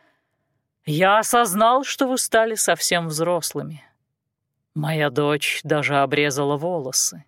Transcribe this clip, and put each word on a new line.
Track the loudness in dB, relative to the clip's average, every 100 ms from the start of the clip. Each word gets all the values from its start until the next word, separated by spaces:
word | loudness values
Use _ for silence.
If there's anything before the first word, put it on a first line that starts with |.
| _ _ _ _ _ _ _ _
"Я | -4 2 4 4
осознал, | 4 2 2 4 4 4
что | 0 -2 0
вы | 0
стали | 2 2 2 0
совсем | 0 0 0 -2 -2
взрослыми. | -2 0 0 -2 -8 -10 -14 _ _ _ _ _ _ _ _ _
Моя | -6 -4 0 0
дочь | 0 0 0 -2 -6
даже | -2 -2 0 0
обрезала | 2 2 0 0 -2 -2
волосы". | -2 -4 -4 -2 -2 -6